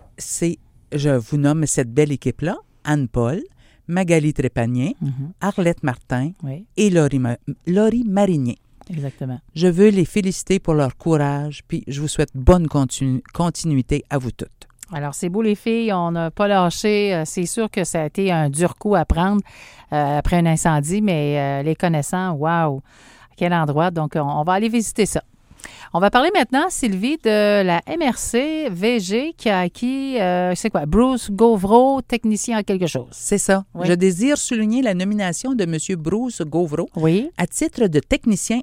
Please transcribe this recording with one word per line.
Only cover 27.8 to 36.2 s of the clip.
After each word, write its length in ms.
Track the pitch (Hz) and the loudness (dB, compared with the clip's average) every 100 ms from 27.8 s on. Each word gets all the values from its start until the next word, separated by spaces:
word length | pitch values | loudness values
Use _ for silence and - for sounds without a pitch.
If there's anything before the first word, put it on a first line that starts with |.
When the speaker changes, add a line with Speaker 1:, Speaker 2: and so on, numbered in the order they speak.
| - | -2
Speaker 2:
M 140 | 320 294 | -2 -2
R 80 | 233 | -2
C 520 | - 233 294 311 294 | -2 -2 -2 -2 -4
V 300 | 175 214 240 | -2 0 0
G 340 | 180 214 302 - | 0 -2 -2 -4
qui 120 | 226 | 0
a 100 | 190 | 0
acquis, 640 | 180 - 240 269 269 254 | 0 -4 -4 -4 -4 -2
euh, 320 | 185 180 180 | 0 0 0
c'est 160 | 180 220 | -2 -2
quoi, 160 | 185 147 | -2 0
Bruce 460 | 190 254 254 - | 2 2 0 -4
Gauvreau, 680 | 196 233 220 190 233 262 269 | 2 4 4 4 6 6 2
technicien 600 | - 240 220 214 - 220 | -2 -2 0 -2 -2 -4
en 20 | |
quelque 240 | 202 190 175 | -2 -2 -2
chose. 220 | 131 120 | -4 -8
Speaker 1:
C'est 280 | - - 202 | -12 -2 0
ça. 260 | - 196 196 | 2 0 0
Speaker 2:
Oui. 140 | 165 180 | -4 0
Speaker 1:
Je 60 | |
désire 440 | 175 190 175 254 294 | 4 2 2 0 0
souligner 440 | - 233 214 240 | -2 -2 0 0
la 120 | 254 | 0
nomination 580 | 180 190 208 185 165 262 | 0 -2 -2 -2 -4 -4
de 100 | 262 170 | -2 0
monsieur 300 | 160 - 185 | -2 -4 -4
Bruce 460 | 156 202 | -2 -2